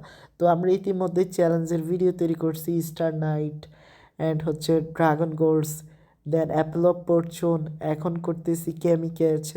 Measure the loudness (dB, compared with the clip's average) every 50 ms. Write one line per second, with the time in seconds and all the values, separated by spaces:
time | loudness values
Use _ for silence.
0 | -12 -16 -20 -20 -20 -20 _ 2 2 4 4 4 2 2 2 2 0 -2 -2 -2
1 | -2 0 0 0 0 0 2 2 2 4 4 2 0 0 -2 -2 -2 -2 0 2
2 | 2 2 2 2 0 0 0 0 -2 -2 -2 -4 -4 -2 -2 -2 -2 -4 -4 -2
3 | -2 -2 0 0 -2 0 0 -2 -2 -4 -6 -10 -14 -20 -20 -20 -20 -20 -20 -20
4 | -20 _ _ -4 -2 0 0 0 -2 -2 -4 -2 0 2 2 2 0 -2 0 2
5 | 2 2 4 2 0 -2 0 2 2 4 4 2 0 -2 -8 -12 -14 -20 -20 _
6 | _ _ _ _ _ -2 0 0 0 0 0 0 0 0 0 2 2 2 2 2
7 | 0 2 2 2 2 -2 -4 -2 0 0 0 0 -2 -6 -8 -6 -4 -4 -4 -2
8 | -2 -4 -4 -2 -4 -4 -4 -2 -2 -2 -2 -2 -4 -6 -6 0 2 2 2 2
9 | 0 -4 0 2 2 2 2 2 -2 -4 -6